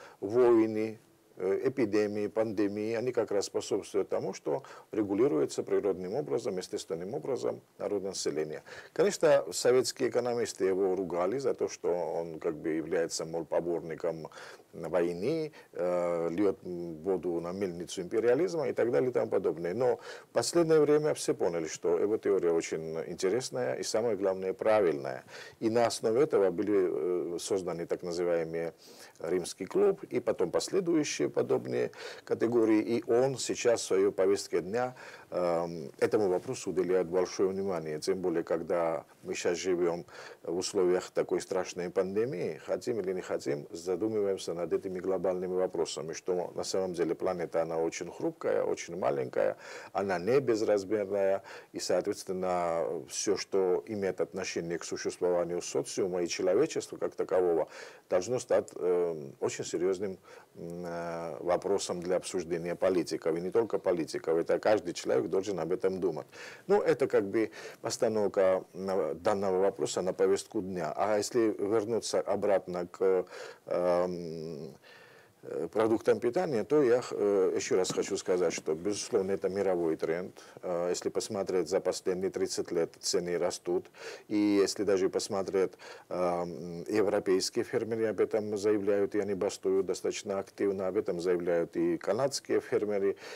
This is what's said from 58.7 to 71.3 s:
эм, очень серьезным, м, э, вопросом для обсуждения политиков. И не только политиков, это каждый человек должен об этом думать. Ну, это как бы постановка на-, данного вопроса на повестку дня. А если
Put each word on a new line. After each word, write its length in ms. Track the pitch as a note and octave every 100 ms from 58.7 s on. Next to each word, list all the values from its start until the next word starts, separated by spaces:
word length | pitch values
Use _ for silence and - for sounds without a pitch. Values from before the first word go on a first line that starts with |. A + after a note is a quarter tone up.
| -
эм, 600 | F2 F2 F2 D#2+ C#2 -
очень 240 | A#2 - -
серьезным, 520 | F2 F2+ F#2 G2+ F#2 - - - -
м, 280 | E2+ F2 F2+
э, 520 | - E2+ E2+ E2+ C2+
вопросом 640 | E2+ F2 F2 F#2+ - F2+
для 160 | E2+ F2
обсуждения 580 | - F#2+ D#2+ E2+ F2 E2+
политиков. 640 | F#2+ F2+ D#2 D#2+ - E2
И 40 |
не 100 | F#2
только 280 | A#2 A2+ G2
политиков, 580 | F#2+ F2+ D2+ - - E2
это 220 | E2 F2
каждый 340 | G#2 G#2+ E2+
человек 360 | - - B2 A2
должен 300 | F#2+ G2 F2+
об 120 | E2
этом 280 | F2+ F#2+ F#2
думать. 280 | F2+ D2+ - - - - -
Ну, 140 | G3+
это 260 | E3 D3+ C3+
как 160 | A#2+ G2
бы 260 | A2 G#2+ - - -
постановка 800 | A#2 - A#2 G#2+ G2+ G2+ F#2 F#2 -
на-, 400 | F2+ F#2+ F#2+ D#2
данного 460 | C#2+ G#2+ G2+ G2 F#2
вопроса 400 | G2 - D2+ G#2+
на 120 | F2+
повестку 480 | - F#2+ G2 - A2
дня. 320 | F#2+ F2+ D#2 -
А 220 | G2+ G#2
если 220 | G2+